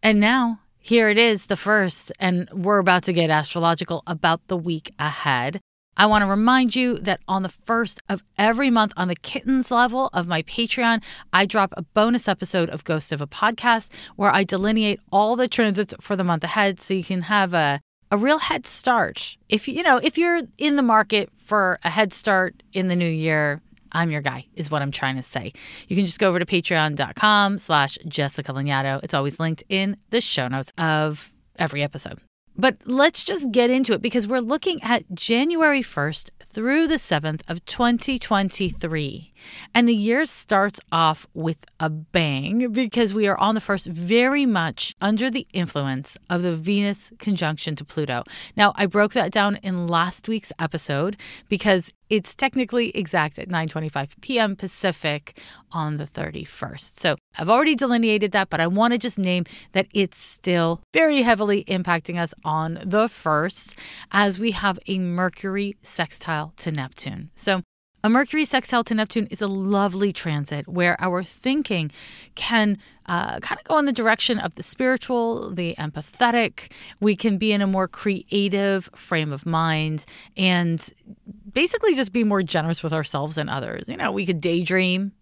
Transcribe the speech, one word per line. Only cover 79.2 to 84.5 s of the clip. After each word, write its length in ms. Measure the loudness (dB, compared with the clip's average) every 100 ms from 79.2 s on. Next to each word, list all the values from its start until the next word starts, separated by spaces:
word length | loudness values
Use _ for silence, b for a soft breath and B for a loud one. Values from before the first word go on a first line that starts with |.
| -2
of 120 | -4
mind 600 | -2 0 0 0 -2 -4 -8 B B -2
and 520 | 2 2 2 -2 -6 _ -20 -20 -20 -20 -6
basically 440 | -2 0 2 2 2
just 160 | 0
be 100 | 0
more 200 | 2 2
generous 380 | 0 0 0 -2
with 120 | -2
ourselves 440 | -4 -4 -4 -4 -4
and 140 | -4
others. 380 | -4 -6 -10 -10
You 80 | -6
know, 160 | -4
we 120 | -2
could 160 | -2 -2
daydream. 680 | 0